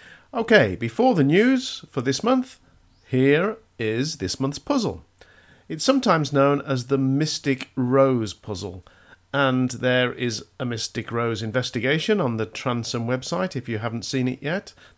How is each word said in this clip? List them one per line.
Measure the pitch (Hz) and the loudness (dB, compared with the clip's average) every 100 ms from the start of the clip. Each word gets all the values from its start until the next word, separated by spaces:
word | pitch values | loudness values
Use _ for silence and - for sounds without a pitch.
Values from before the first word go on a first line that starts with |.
| - - _ | -20 -20 _
Okay, | 240 226 214 110 90 | -4 4 6 6 0
before | 117 - 254 | -4 2 2
the | 190 | 4
news | 139 170 240 262 - - - | 4 4 4 2 -2 -10 -8
for | - | -4
this | 123 135 | -2 0
month, | 220 262 254 - _ _ _ _ - | 2 0 0 -10 _ _ _ _ -2
here | 127 135 147 196 214 _ - | 2 4 4 2 -6 _ -6
is | 110 113 147 165 | -2 -2 -4 -4
this | 95 - | -6 -4
month's | 135 143 | -4 -4
puzzle. | - 277 190 87 - _ - _ _ - - | -2 -2 -2 -6 -14 _ -20 _ _ -20 -12
It's | 156 | -4
sometimes | - 277 240 165 139 | 2 2 4 2 2
known | 143 139 143 | 4 4 2
as | 151 131 120 | -2 -4 -2
the | 139 | 0
Mystic | 135 139 151 - 151 131 - - | 2 0 -2 -2 -2 -4 -4 -4
Rose | 123 135 135 127 107 | 2 4 4 2 -2
puzzle, | - - 95 95 90 - _ - - _ | -8 -10 -8 -8 -12 -18 _ -20 -20 _
and | 139 135 127 127 | 0 2 2 0
there | 120 127 127 123 | 0 2 2 2
is | - 123 107 - - | 0 -4 -4 -10 -8
a | 123 | -6
Mystic | 113 - - 110 | -4 -6 -6 -4
Rose | 117 117 110 | -2 -2 -2
investigation | 110 123 123 127 123 160 156 208 | -2 -2 -2 -2 0 0 0 0
on | 139 110 | 0 -2
the | |
Transom | 110 - 127 117 113 120 117 | -4 -4 -4 -2 -2 -4 -2
website. | 127 127 175 185 139 | -4 -2 -4 -4 -6
If | 123 | -6
you | 107 | -4
haven't | 117 117 | -4 -6
seen | - 135 127 | -4 -2 -2
it | 127 | -2
yet, | 143 185 - - - | -4 -6 -8 -20 -20